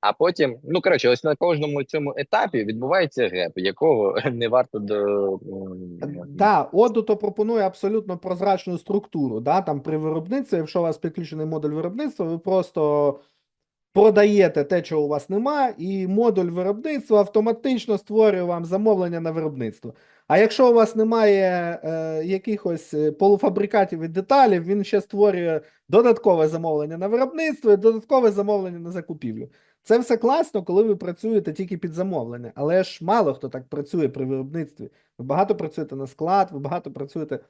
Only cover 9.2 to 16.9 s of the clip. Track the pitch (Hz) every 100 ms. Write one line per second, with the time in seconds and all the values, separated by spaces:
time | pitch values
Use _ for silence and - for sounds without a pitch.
9.2 | 135 110 120 170 180 143 147 156 156 160
10.2 | 160 262 262 175 156 185 165 156 170 160
11.2 | 165 156 156 156 151 151 170 214 302 -
12.2 | 170 165 190 185 180 - 151 147 147 139
13.2 | _ _ _ _ _ _ _ 196 214 208
14.2 | 208 208 180 151 143 180 - 156 147 147
15.2 | - 196 254 294 254 208 175 196 185 196
16.2 | 233 190 180 170 185 208 311